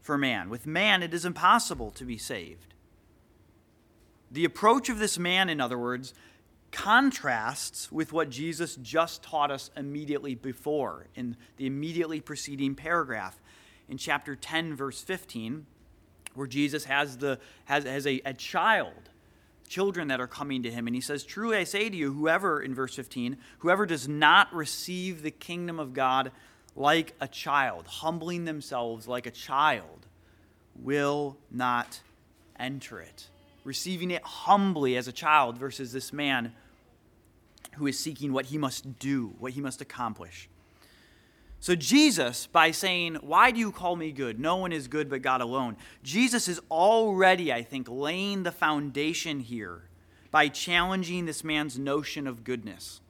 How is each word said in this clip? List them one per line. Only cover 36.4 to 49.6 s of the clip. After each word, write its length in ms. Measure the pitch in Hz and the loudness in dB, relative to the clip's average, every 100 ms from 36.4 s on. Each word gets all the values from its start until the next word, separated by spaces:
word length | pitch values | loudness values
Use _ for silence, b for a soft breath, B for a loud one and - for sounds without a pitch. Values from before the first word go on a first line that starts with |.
| 117 113 b b b b _ _ _ _ _ _ - | -2 -10 b b b b _ _ _ _ _ _ -20
who 120 | - 147 | -6 -4
is 140 | 135 | -2
seeking 320 | 156 135 143 | -6 -6 -2
what 140 | 131 131 | -2 -2
he 120 | 151 | -2
must 400 | 143 - 135 123 | -2 -4 -12 -8
do, 380 | 135 139 113 87 | -2 -2 -2 -8
what 120 | 123 | -10
he 80 | 127 | -6
must 220 | 143 127 | -8 -8
accomplish. 640 | 135 - 120 104 85 87 - _ b b b b b b b b b b | -14 -6 -6 -6 -12 -16 -20 _ b b b b b b b b b b
So 160 | - 180 | 0 0
Jesus, 720 | 135 262 302 185 127 123 - | 6 6 8 6 0 -2 0
by 240 | 170 160 | 6 6
saying, 440 | 160 196 180 170 156 | 4 -2 0 -2 -6
"Why 360 | 143 165 240 | 0 6 6
do 80 | 233 | 6
you 140 | 220 | -2
call 240 | - 180 175 | -2 -2 -2
me 160 | 160 | -4
good? 260 | 139 131 110 | -4 -6 -2
No 160 | 151 180 | 0 0
one 160 | 185 | 0
is 160 | 165 127 | -4 -4
good 220 | 147 147 | -4 -4
but 120 | 131 | -2
God 200 | 131 131 | 0 2
alone." 340 | 120 131 127 107 B B | 0 -2 -2 -6 B B
Jesus 460 | 131 165 254 240 - | -4 2 4 4 0
is 140 | 175 - | -4 -4
already, 800 | 160 185 226 220 190 185 185 170 | 4 6 8 4 6 6 6 4
I 100 | 120 | -2
think, 280 | 117 135 123 | -2 -8 -6
laying 540 | 123 143 180 196 196 | -4 -4 -2 -2 -2
the 100 | 175 | -4
foundation 880 | 170 160 151 143 131 151 165 170 143 | 0 2 2 -2 -2 -2 -2 -4 -6
here 480 | 117 117 | -6 -8